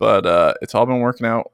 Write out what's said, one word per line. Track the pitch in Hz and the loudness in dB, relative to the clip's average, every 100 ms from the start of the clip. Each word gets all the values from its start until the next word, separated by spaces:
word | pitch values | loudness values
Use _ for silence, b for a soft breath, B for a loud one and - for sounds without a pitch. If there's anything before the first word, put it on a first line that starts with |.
but, | 110 101 87 | 0 2 2
uh, | 85 80 - | 2 2 0
it's | - | -4
all | 104 123 | -2 0
been | 127 | 0
working | 120 123 | -2 -4
out | 117 113 - | -4 -4 -6